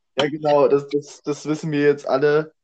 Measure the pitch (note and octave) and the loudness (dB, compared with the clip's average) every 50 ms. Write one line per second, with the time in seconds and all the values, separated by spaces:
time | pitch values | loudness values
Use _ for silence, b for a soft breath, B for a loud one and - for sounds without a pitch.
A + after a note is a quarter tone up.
0 | _ _ _ - D3 C#3+ D#3 D#3 D3+ D3 D3 D3 C3+ A#2+ C#3 C#3+ C#3+ - D3 C#3+ | _ _ _ -4 -2 -2 -4 -2 0 2 4 4 4 4 2 0 0 -2 -6 -6
1 | C#3+ - - - - - - - - D3 D#3 D3+ E3+ D#3 D3 C#3+ D3 D3 C#3+ C#3+ | -6 -8 -16 -10 -8 -8 -8 -6 -6 -6 -6 -6 -4 -4 -2 2 2 2 2 2
2 | - - C3 C#3 D3 D3 D3 D#3 D#3 - - _ | -2 -2 0 0 2 2 2 0 -2 -4 -10 _